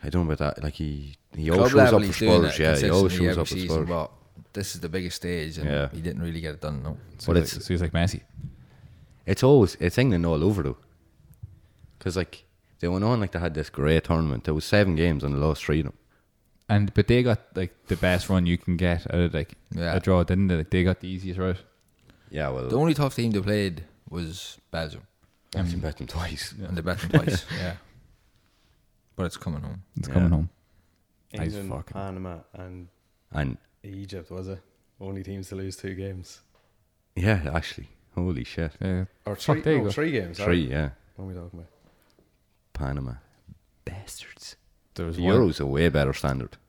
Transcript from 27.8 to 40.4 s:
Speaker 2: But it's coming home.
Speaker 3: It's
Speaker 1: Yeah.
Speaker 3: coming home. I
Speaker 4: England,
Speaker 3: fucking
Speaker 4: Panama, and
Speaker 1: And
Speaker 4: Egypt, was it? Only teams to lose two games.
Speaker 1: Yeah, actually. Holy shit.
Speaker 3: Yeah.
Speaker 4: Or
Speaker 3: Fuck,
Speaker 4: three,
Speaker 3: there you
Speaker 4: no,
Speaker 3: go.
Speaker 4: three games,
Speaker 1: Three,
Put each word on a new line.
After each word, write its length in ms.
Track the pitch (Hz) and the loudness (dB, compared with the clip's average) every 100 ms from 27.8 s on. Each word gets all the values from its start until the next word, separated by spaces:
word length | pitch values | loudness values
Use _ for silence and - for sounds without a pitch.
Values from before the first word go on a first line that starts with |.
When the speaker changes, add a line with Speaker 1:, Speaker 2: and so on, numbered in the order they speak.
| _ - _ _ _ _ _ _ _ _ _ _ _ - | _ -20 _ _ _ _ _ _ _ _ _ _ _ -6
Speaker 2:
But 120 | 90 | -6
it's 100 | - | -6
coming 240 | - 73 | -8 -8
home. 200 | 69 92 - - | -8 -12 -12 -8
Speaker 3:
It's 140 | - | 0
Speaker 1:
Yeah. 40 | |
Speaker 3:
coming 160 | 67 87 | 2 4
home. 180 | 80 82 _ _ _ _ _ _ _ _ - | 4 0 _ _ _ _ _ _ _ _ -8
I 40 | 80 | -6
Speaker 4:
England, 240 | 104 95 | -6 -8
Speaker 3:
fucking 240 | 123 - | -10 -10
Speaker 4:
Panama, 460 | 95 98 92 92 85 - | -12 -10 -10 -12 -12 -16
and 340 | - 92 90 87 _ _ _ _ | -18 -16 -16 -20 _ _ _ _
Speaker 1:
And 260 | - 69 - _ _ | -4 -4 -6 _ _
Speaker 4:
Egypt, 460 | 98 98 98 98 85 | -16 -14 -12 -14 -14
was 180 | 90 92 | -12 -10
it? 100 | 95 _ _ _ _ | -12 _ _ _ _
Only 240 | 98 98 | -12 -10
teams 240 | 95 98 95 | -10 -10 -10
to 60 | 98 | -10
lose 220 | 95 95 | -10 -10
two 160 | 98 95 | -10 -8
games. 460 | 95 92 87 - _ _ _ _ _ _ _ - | -8 -10 -14 -20 _ _ _ _ _ _ _ -2
Speaker 1:
Yeah, 340 | 92 104 76 | 2 2 0
actually. 340 | 80 - - - _ _ - | -4 -4 -12 -16 _ _ -6
Holy 280 | 90 76 | -4 -4
shit. 300 | 60 - 82 - | -6 -6 -6 -4
Speaker 3:
Yeah. 240 | 95 92 92 _ - | -4 -2 -4 _ -10
Speaker 4:
Or 100 | 101 | -8
Speaker 3:
Fuck, 40 | |
Speaker 4:
three, 220 | - 151 | 0 0
Speaker 3:
there 120 | 156 | 2
you 60 | 156 | 2
Speaker 4:
no, 60 | 107 | 0
Speaker 3:
go. 60 | |
Speaker 4:
three 200 | 98 160 | -2 -2
games, 260 | 135 87 | -2 -4
Speaker 1:
Three, 60 | 87 | -4